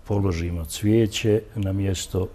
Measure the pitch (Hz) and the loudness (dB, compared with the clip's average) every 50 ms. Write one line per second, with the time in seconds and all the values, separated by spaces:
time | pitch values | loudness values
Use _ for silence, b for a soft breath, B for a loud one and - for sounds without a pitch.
0 | - - 107 104 98 98 87 82 85 85 85 85 80 76 - - 104 104 107 117 | -6 -2 -2 0 0 0 0 -2 -4 -4 -4 -6 -6 -8 -8 -2 2 4 4 4
1 | 113 104 107 - - 110 104 110 107 - - 110 101 95 95 98 98 95 92 - | 4 2 0 -2 2 2 2 2 0 -4 -6 -4 -2 -2 0 0 0 0 -2 -2
2 | - - - 92 92 90 - | -4 -4 -2 -2 -2 -2 -6